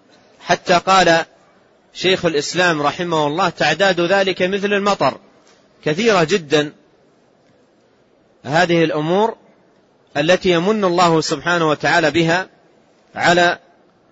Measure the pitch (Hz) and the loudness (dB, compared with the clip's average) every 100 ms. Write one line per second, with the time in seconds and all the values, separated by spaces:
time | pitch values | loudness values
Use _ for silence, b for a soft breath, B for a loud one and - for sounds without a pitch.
0 | _ _ _ _ - 180 - 175 - 190 | _ _ _ _ -4 -4 0 0 2 2
1 | 170 165 - _ _ _ _ _ _ - | 4 2 -2 _ _ _ _ _ _ -6
2 | 180 180 170 151 - 165 180 156 143 135 | -2 -2 -2 -4 -4 0 0 0 -2 -4
3 | 175 160 147 156 185 - 151 156 196 175 | -4 -2 -2 -2 -4 -2 -2 0 0 0
4 | 175 196 190 180 185 196 202 202 202 196 | 0 0 0 -2 -4 -2 -2 -2 -2 0
5 | 139 - _ _ _ _ _ _ 156 156 | -2 -4 _ _ _ _ _ _ -6 -2
6 | 233 190 151 202 147 151 147 - _ _ | 0 2 2 -2 0 -2 -2 -8 _ _
7 | _ _ _ _ _ _ _ _ _ _ | _ _ _ _ _ _ _ _ _ _
8 | _ _ _ _ 120 156 175 170 160 151 | _ _ _ _ -4 0 2 2 0 -2
9 | 151 190 220 - _ _ _ _ _ _ | -2 0 0 -4 _ _ _ _ _ _
10 | _ 143 156 180 190 170 185 220 190 175 | _ -2 0 2 2 0 0 0 0 2
11 | 175 160 151 147 170 175 160 147 143 170 | 2 2 0 -4 -2 0 0 0 0 0
12 | 160 160 165 175 190 _ _ _ _ _ | 0 0 0 -2 -4 _ _ _ _ _
13 | _ 101 139 175 175 - _ _ _ _ | _ -4 0 2 2 0 _ _ _ _
14 | _ | _